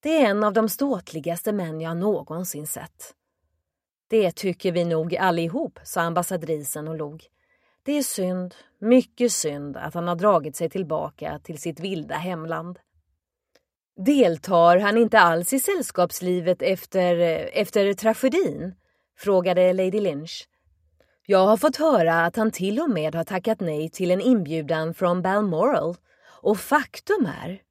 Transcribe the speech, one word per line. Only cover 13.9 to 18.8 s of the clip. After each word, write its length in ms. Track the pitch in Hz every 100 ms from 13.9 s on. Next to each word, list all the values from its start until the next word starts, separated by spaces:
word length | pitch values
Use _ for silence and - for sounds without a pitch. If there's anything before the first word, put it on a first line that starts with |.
| -
"Deltar 800 | 190 285 202 160 - 180 170 175
han 200 | 202 220
inte 240 | 226 220
alls 320 | 175 165 175
i 80 | 269
sällskapslivet 1000 | - 381 - - 180 - 180 180 170 180
efter, 540 | 151 190 - 190 180 170 170 160 -
efter 420 | - 196 208 196
tragedin?" 800 | 196 220 220 262 320 349 - 175 185